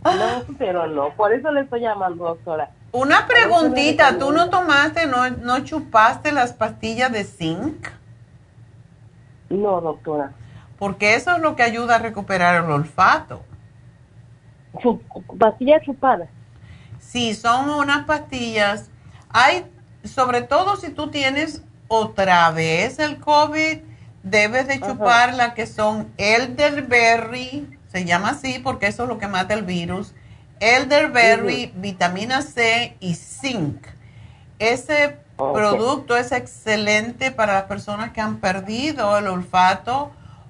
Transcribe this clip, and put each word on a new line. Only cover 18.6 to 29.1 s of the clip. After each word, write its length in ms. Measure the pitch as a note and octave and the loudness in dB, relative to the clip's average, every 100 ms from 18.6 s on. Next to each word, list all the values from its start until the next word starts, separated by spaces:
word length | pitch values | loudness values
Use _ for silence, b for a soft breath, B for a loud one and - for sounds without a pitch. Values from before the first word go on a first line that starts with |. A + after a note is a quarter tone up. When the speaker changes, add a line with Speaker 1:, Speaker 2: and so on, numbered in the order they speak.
| G3+ G#3 - b b b b | 0 0 -8 b b b b
Speaker 2:
Hay, 360 | A3 C4+ F4+ - - - - | 4 4 2 -6 -20 -20 -20
sobre 380 | G#3+ - B3 B3 | -8 -2 0 0
todo 340 | A#3+ D4+ F#4+ G4+ | 0 0 2 -2
si 120 | E4+ | -6
tú 180 | C#4 D4+ | -8 -6
tienes 540 | D4 C4+ C#4 D#4+ - - - - | -2 -2 -2 -4 -8 -18 -18 -2
otra 640 | A3+ G#3+ - F#3+ F3 E3 | -2 0 0 2 4 4
vez 480 | E3 D#3+ D#3+ A3+ C4 | 2 0 0 -2 -2
el 200 | D4+ - | -4 -2
covid, 600 | D4 D4 D4+ D#4 D#4 D#4 - B B - | 2 4 4 0 -2 -4 -12 B B -12
debes 440 | F#3+ G#3+ G#3+ B3 B3+ | 2 2 4 0 -2
de 80 | C4+ | -2
Speaker 1:
Ajá. 120 | G3 | -4
Speaker 2:
chupar 460 | G#3 G#3+ A#3 B3 | 0 4 6 4
la 200 | B3+ A#3+ | 2 -2
que 120 | A#3 A3+ | -2 -8
son 420 | - G#3+ A3 - - | -2 -2 -2 -8 -4
elderberry, 1500 | G3+ A3+ C4 B3+ D4 C#4+ B3+ A#3+ A3+ A#3 A3 B3 B3+ D4 C#4+ - - | 2 2 0 0 0 0 0 4 4 2 0 -8 -10 -10 -12 -18 -12
se 180 | F#3 F3 | -6 0
llama 240 | F3 G#3 | 0 0
así 280 | C#4+ C4 B3+ | -4 -6 -6
porque 280 | B3+ - G3+ | -6 -4 -4
eso 160 | G#3 | -4
es 60 | |
lo 80 | B3 | -6